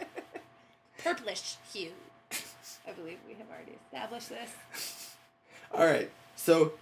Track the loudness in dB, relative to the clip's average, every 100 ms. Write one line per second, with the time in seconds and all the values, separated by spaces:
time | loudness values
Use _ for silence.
0 | -12 -12 -14 -16 -18 -20 -20 -20 _ -4
1 | -2 -2 -2 -6 -8 -12 -12 -8 -8 -10
2 | -20 -20 -8 -8 -8 -16 -18 -14 -12 -10
3 | -10 -12 -14 -16 -14 -16 -16 -18 -12 -8
4 | -6 -8 -10 -10 -10 -14 -12 -8 -8 -8
5 | -14 -16 -20 _ -20 -20 -6 6 8 8
6 | 2 -8 -20 0 8 8 8 4